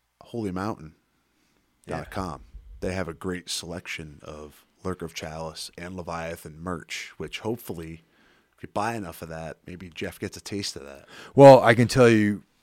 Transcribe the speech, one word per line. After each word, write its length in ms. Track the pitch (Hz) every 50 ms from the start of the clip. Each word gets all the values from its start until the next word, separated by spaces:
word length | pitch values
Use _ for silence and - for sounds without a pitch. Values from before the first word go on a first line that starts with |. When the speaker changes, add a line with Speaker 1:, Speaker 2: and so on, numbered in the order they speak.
| _ _ _ _ -
Speaker 1:
holy 300 | - - 117 110 98 90
mountain 420 | 92 98 110 113 - 78 80 82 _ _ _ _ _ _ _ _ _ _ _ _ _ _ _ _ _ _
dot 240 | - 82 80 73 -
com, 300 | - 104 95 87 73 65
Speaker 2:
Yeah. 480 | - - - - - - - - - 95
Speaker 1:
they 60 | 90
have 140 | 95 92 82
a 60 | 82
great 360 | - - 95 90 90 87 -
selection 680 | - - - 82 85 90 - - - - 80 76 73 73 -
of 420 | - 78 76 76 73 - - _ _ _ _ -
Lurker 200 | 92 90 85 85
of 80 | 80 -
Chalice 580 | - - 80 78 80 80 80 78 - - - -
and 200 | - 87 90 95
Leviathan 640 | 92 85 85 85 85 82 82 85 - - 82 76 78
merch, 520 | 82 92 90 80 - - - - - - -
which 240 | - 80 76 - -
hopefully, 640 | - 107 120 117 - - 95 82 82 80 82 82 - _ _ _ _ _ _ _ _ _ _
if 60 | _ -
you 60 | - _
buy 220 | 107 104 113 117
enough 280 | 113 98 82 80 - -
of 60 | 80
that, 300 | 80 80 80 78 - - _
maybe 240 | - 90 85 92 87
Jeff 280 | 80 - 101 92 - -
gets 180 | - 98 -
a 40 | 98
taste 360 | - - 107 98 101 - -
of 80 | - 67
that. 220 | 71 69 69 - - - - - - -
Speaker 2:
Well, 280 | - 139 139 135 123 92
I 120 | 113 117
can 140 | 104 123 104
tell 200 | - 131 123 117
you 360 | 113 107 104 104 104 92 - _ _ _